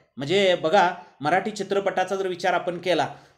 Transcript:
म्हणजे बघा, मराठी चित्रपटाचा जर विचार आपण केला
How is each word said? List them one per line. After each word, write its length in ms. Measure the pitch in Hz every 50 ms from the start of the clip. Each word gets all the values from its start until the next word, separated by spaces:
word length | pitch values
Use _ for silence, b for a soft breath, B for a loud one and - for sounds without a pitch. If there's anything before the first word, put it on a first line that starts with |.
| _ _ _
म्हणजे 380 | 117 143 139 180 202 202 185 175
बघा, 380 | - 151 156 170 202 175 180 180 B B B B -
मराठी 300 | 135 151 170 190 - 220
चित्रपटाचा 640 | 208 - 190 185 196 196 196 190 180 185 185 185 202
जर 120 | 190 190
विचार 260 | 185 180 170 - 185 180
आपण 240 | 170 175 180 175
केला 380 | 170 165 185 170 151 135 120 B B B B B